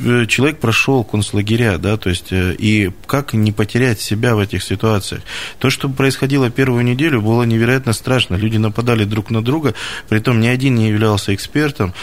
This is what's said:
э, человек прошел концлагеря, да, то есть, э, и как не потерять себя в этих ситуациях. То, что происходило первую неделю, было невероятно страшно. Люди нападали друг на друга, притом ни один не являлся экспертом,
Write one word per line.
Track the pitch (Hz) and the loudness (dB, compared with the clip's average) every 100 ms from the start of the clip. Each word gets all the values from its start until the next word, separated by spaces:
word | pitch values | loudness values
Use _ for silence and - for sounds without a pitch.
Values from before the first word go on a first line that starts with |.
э, | 117 123 117 | 0 0 2
человек | - 139 151 | 2 0 0
прошел | 113 110 - 135 | 0 0 2 0
концлагеря, | 117 107 101 104 101 113 120 85 | 0 -2 0 -2 0 2 2 2
да, | 95 107 | 0 0
то | - | 0
есть, | 90 - | -2 -2
э, | 92 90 - | -2 0 0
и | 107 107 95 - - | 0 2 0 -4 -4
как | 135 139 | -4 -2
не | 113 107 | 0 0
потерять | 104 107 120 127 107 | 0 0 0 0 0
себя | - 107 123 | -2 -2 2
в | 110 | 2
этих | 101 92 | 0 -2
ситуациях. | - 95 113 104 - 95 - - - - | -4 -2 0 0 -2 -10 -12 -12 -12 -4
То, | 131 | -2
что | 139 143 | -2 -4
происходило | 131 135 123 135 143 127 | 0 0 0 0 2 0
первую | 127 131 120 | 2 0 2
неделю, | 120 123 160 131 | 0 0 0 2
было | 104 117 | 2 2
невероятно | 117 113 117 135 131 | 2 2 2 2 0
страшно. | 110 - 127 - 92 | -2 0 0 0 0
Люди | 110 110 | 0 0
нападали | 110 104 123 113 | 0 0 0 2
друг | 101 107 104 | 0 -2 -2
на | 113 | -2
друга, | 113 156 147 - - - - | 0 0 0 -2 -8 -10 -2
притом | 110 110 117 | 0 2 2
ни | 113 | 2
один | 127 135 120 | 2 2 2
не | 110 | 2
являлся | 104 110 104 - 98 | 2 2 2 0 -4
экспертом, | - 143 151 - 95 - | -2 -2 0 0 -4 -4